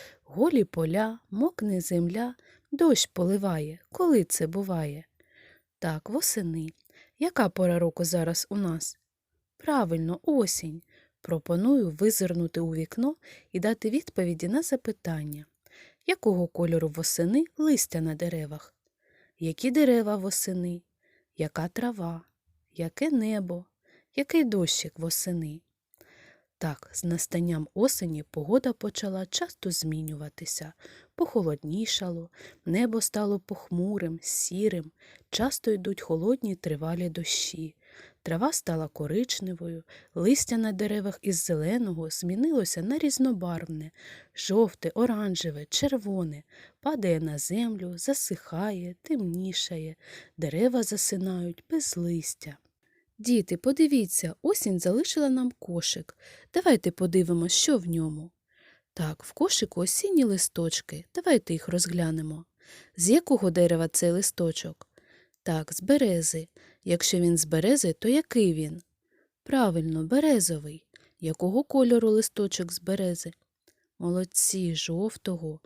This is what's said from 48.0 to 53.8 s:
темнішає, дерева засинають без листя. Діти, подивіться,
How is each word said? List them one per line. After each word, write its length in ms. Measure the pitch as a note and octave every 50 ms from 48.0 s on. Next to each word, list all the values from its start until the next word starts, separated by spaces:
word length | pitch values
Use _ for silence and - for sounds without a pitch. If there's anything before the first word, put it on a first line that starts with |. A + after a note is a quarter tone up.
| - - C#4 - - - F#3+ - - - - D#3+ G3 G#3+ G#3 F#3 F3 F3 F3+ -
темнішає, 920 | _ - D#4+ B3+ G#3 F3 E3 F3+ F#3 F#3+ F3+ - - - F3+ E3 D#3 D#3+ D#3+ - _ - - - - - _ -
дерева 460 | D#3+ D3+ D3 E3 A3 B3+ A#3+ B3+ A3+
засинають 800 | - G#3+ G3+ - - G#3+ F#3 F#3 F#3+ F#3 F3+ F3 F3 E3+ - - _
без 280 | D#4+ D#4+ C#4 - - F3
листя. 600 | E3+ E3+ E3+ E3 D#3 - - - - D#3 C#3+ - _ _ _ _ _ _ _ _ _ _ _ _
Діти, 380 | G#3+ A#3 B3 A3+ F#3 - F3+ E3+
подивіться, 800 | - B3+ C4+ -